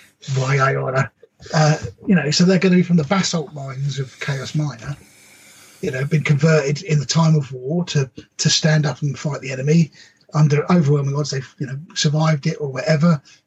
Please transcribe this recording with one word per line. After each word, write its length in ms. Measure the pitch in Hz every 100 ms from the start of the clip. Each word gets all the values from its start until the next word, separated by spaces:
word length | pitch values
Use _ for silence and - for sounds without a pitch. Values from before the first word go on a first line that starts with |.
| - _ -
Waiora. 760 | 131 131 139 135 135 135 131 - _ _ _ -
Uh, 240 | 160 156 151 - - -
you 100 | 180
know, 140 | 143
so 120 | 156
they're 160 | 180 185
gonna 160 | 190 180
be 80 |
from 140 | 175 175
the 60 | 139
basalt 480 | 196 175 170 151
mines 440 | 147 135 135 143 135
of 200 | 131 -
Chaos 340 | - 135 120 151
Minor, 400 | 151 117 123 143 - _ - - - - - -
you 80 | -
know, 140 | 131 139
been 180 | 156
converted 600 | - 143 160 156 139 143
in 160 | 190 147
the 60 | 127
time 300 | 160 160 156
of 160 | 131
war 320 | 131 127 175 175
to, 240 | 147 135 - - -
to 120 | 151
stand 360 | - 160 156 147
up 160 | 139
and 160 | 147 120
fight 240 | 156 139
the 100 | 135
enemy 400 | 131 139 165 160 - - _ _ 151
under 340 | 151 147 -
overwhelming 440 | 180 143 147 139 139
odds. 160 | 147
They've, 240 | 135 131 -
you 80 | 127
know, 140 | 135 170 -
survived 500 | 156 151 160 151 156
it 100 | 170
or 80 | 143
whatever. 480 | 131 143 156 170 151 - _